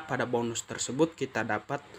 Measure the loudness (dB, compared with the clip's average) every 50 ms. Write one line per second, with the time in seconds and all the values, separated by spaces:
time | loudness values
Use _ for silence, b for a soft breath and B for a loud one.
0 | 6 2 0 0 0 2 2 2 2 2 -2 -4 -6 -6 -4 -4 -4 -2 4 4
1 | 4 4 2 -2 -4 -2 0 0 0 2 0 0 0 -2 -6 -6 -6 -8 B